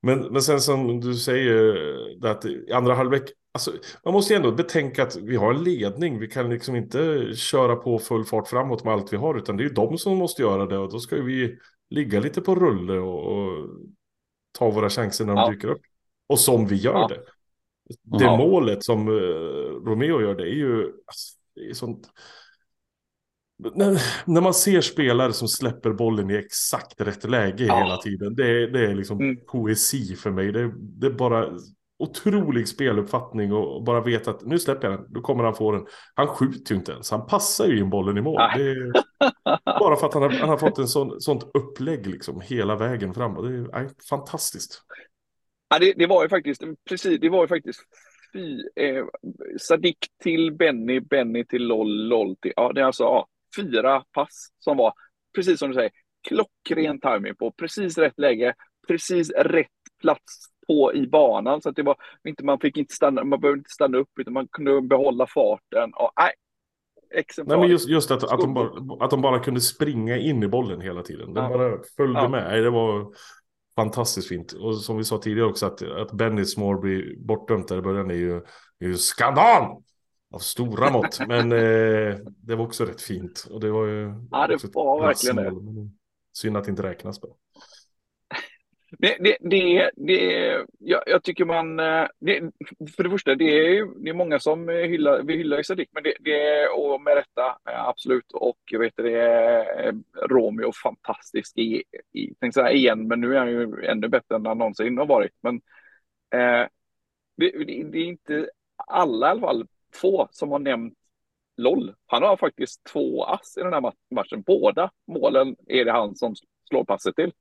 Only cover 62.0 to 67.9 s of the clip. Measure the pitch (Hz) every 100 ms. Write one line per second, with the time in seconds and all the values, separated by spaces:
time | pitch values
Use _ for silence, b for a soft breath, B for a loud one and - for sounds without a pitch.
62 | B B - 151 143 139 151 143 143 -
63 | 147 131 139 139 143 143 143 - 143 127
64 | 139 - 127 127 135 - 143 139 127 135
65 | 139 120 127 - 113 104 _ 110 117 -
66 | 120 - 160 - _ _ _ _ _ _
67 | _ - 156 - 143 156 180 175 175